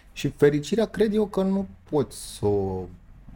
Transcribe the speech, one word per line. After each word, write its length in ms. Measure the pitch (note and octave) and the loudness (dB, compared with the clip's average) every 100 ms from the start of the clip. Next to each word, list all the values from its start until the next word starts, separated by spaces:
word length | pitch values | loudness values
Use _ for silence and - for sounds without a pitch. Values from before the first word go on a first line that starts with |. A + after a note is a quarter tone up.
| - | -18
Și 140 | - D3 | -6 -6
fericirea, 560 | - D3 D3 D3 G#3+ G#3 | 4 4 4 0 -2 0
cred 280 | F#3 A3 | 0 0
eu, 120 | G#3+ G#3 | 2 0
că 140 | G3 | 0
nu 260 | F#3+ G3 G3 - - | 0 0 -4 -12 -4
poți 280 | D3 B2 - - - | -2 -2 -6 -16 -2
să 80 | G#2 | 0
o 380 | G2+ F#2+ F#2 F2+ F#2 - - - | 2 0 -4 -8 -14 -20 -20 -14